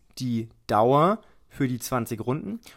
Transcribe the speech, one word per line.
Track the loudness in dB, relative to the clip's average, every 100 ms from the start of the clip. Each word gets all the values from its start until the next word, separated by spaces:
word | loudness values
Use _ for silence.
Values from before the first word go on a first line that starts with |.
| _ -8
die | -4 -4 -4 _ 0
Dauer | 2 4 6 4 0 -6 _ _
für | -4 -4
die | -4
zwanzig | -4 -4 -4 -6 -4
Runden. | -4 -6 -12 -14